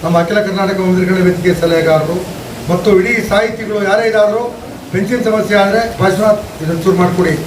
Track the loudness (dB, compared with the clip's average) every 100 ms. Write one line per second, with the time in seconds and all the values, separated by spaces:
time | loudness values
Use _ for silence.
0 | 2 0 2 0 0 -2 -2 0 0 2
1 | 2 2 2 2 0 0 2 2 2 2
2 | 0 -4 -6 -12 -12 -12 -4 0 4 4
3 | 4 -2 0 0 0 -4 -6 -4 0 0
4 | 2 2 2 0 -4 -8 -14 -16 -6 -4
5 | -2 -2 0 0 2 2 2 2 -2 0
6 | 0 2 2 2 -2 -8 -4 -2 0 2
7 | 2 2 0 0